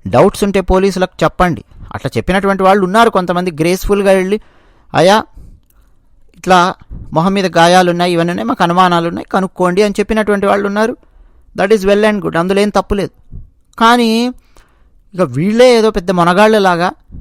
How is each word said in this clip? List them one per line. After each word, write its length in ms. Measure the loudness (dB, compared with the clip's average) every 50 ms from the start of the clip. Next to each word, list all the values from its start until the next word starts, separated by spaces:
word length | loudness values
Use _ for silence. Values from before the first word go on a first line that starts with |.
| _
డౌట్స్ 380 | 0 2 4 4 4 2 0 -4
ఉంటే 160 | -2 -2 -2
పోలీసులకు 640 | 0 2 2 2 2 0 0 -2 -4 -4 _ -2 -2
చెప్పండి. 400 | -2 0 0 -2 -2 -2 -6 -10 _ -20 -20 -18 -16 -14
అట్లా 160 | -10 -8 -4 -4
చెప్పినటువంటి 460 | -4 -2 -2 -2 0 0 0 0 2
వాళ్ళు 220 | 2 4 4 2 0
ఉన్నారు 260 | 0 2 2 2 2
కొంతమంది 400 | 2 0 -2 -2 -4 -4 -4 -6
గ్రేస్ఫుల్గా 640 | -4 -2 -2 -2 -2 -2 -2 -2 -2 0 2 2
వెళ్ళి, 280 | 2 2 0 -2 -4 -6 -6 -14 _ _ _ _ _ _ _ _ -2
"అయ్యా, 300 | 2 4 4 4 2 0 -6 _ -20 -20 -20 -20 _ _ _ _ _ _ _ _ _ _ _ _ _ _ -20 _
ఇట్లా 380 | -10 -2 0 2 2 2 0 -4 -8 -16 _ -16 -16 -14 -6
మొహం 200 | -4 -2 0 0
మీద 240 | 0 -2 -4 0 2
గాయాలున్నాయి, 560 | 2 4 4 4 4 4 2 0 -2 -2 -2
ఇవన్నీ 180 | 0 -2 -2 -2
ఉన్నాయి, 160 | -4 -6 -6
మాకు 160 | -6 -2 -2
అనుమానాలు 460 | 0 0 2 2 2 2 2 0 -2 -4
ఉన్నాయి, 180 | -6 -8 -10 -4
కనుక్కోండి" 500 | -4 -4 -4 -4 -4 -2 -2 0 0 0
అని 120 | 0 0 0 -4
చెప్పినటువంటి 460 | -4 -2 -2 -2 0 -2 -2 0 0
వాళ్ళు 200 | 0 0 0 -2
ఉన్నారు. 300 | -4 -2 -2 -2 -2 -4 -8 _ _ _ -20 -20 _ _ _ _ _ _
That 160 | -4 0 2 2
is 100 | 2 2
well 260 | 0 2 2 2 0
and 120 | 0 -2 -4
good, 140 | -4 -4 -2
అందులో 220 | -2 0 0 0
ఏం 80 | 0 0
తప్పు 260 | 0 -4 -2 -2 -4
లేదు. 480 | -4 -4 -8 -10 _ _ -20 -20 -20 -20 -20 _ _ _ _ _ 2
కానీ 480 | 2 4 4 4 2 0 0 0 -2 -4 -6 -10 _ _ _ -20 _ _ _ _ _ _ _ _ _ _ -4
ఇక 60 | -4
వీళ్ళే 580 | -4 -2 -2 -2 -2 0 2 4 4 4 4 4
ఏదో 120 | 2 0
పెద్ద 200 | -2 -2 -4 -2
మొనగాళ్ళలాగా 840 | 0 0 0 2 2 4 4 4 4 2 2 0 0 0 -2 -4 -6 _ _ _ -20 -18